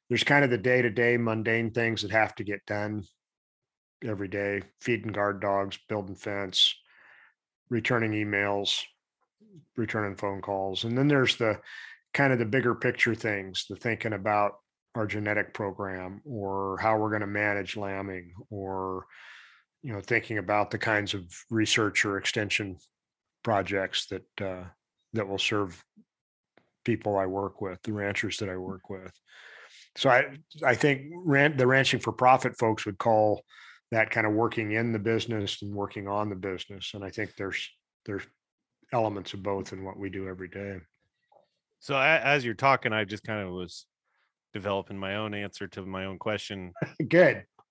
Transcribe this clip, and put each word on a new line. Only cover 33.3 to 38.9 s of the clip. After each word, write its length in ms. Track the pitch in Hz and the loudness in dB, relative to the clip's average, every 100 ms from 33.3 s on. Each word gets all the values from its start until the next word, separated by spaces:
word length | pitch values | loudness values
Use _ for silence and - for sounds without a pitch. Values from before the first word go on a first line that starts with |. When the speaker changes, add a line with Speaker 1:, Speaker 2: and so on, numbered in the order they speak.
| 101 - - - - _ | 2 -4 -20 -20 -20 _
Speaker 1:
that 200 | 113 110 | 0 2
kind 160 | 120 107 | 2 2
of 60 | |
working 400 | 107 113 117 104 | 2 2 0 -2
in 180 | 110 117 | 0 0
the 60 | 110 | 0
business 600 | 107 113 113 110 101 - | 2 0 0 -2 -4 -6
and 120 | 101 | -6
working 340 | 101 101 107 98 | -6 -6 -6 -4
on 220 | 101 107 | -2 -2
the 60 | 95 | -4
business. 560 | 98 90 - 98 - | -6 -6 -10 -12 -12
And 100 | 101 | -10
I 60 | 98 | -10
think 260 | - 104 - | -6 -8 -6
there's, 320 | 98 87 - - _ _ - | -6 -6 -8 -14 _ _ -8
there's 180 | 98 - _ _ _ _ _ _ | -8 -8 _ _ _ _ _ _